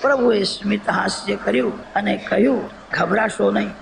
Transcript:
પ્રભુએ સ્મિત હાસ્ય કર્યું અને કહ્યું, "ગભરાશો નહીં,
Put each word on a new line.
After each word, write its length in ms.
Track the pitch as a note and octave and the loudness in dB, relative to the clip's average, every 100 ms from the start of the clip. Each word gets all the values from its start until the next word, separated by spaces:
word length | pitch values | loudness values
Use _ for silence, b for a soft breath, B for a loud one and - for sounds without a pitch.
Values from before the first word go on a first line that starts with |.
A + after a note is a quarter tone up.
પ્રભુએ 420 | C4 C#4 A#3+ G#3+ | 0 4 4 4
સ્મિત 460 | F#3+ - G3+ G#3 G#3+ | 0 -2 -2 -2 0
હાસ્ય 460 | F#3+ - - - G3+ | -2 -2 -4 -4 -4
કર્યું 580 | - B3 A#3 - - | 0 0 0 -4 -6
અને 240 | G3 G3+ - - | -2 0 -2 0
કહ્યું, 400 | G3 B3 A#3+ D3+ - - - | 2 4 2 -4 -12 -8 -2
"ગભરાશો 520 | E3+ G#3 A3 - G3+ | 0 2 0 0 0
નહીં, 180 | G#3 G#3 - | 2 -2 -6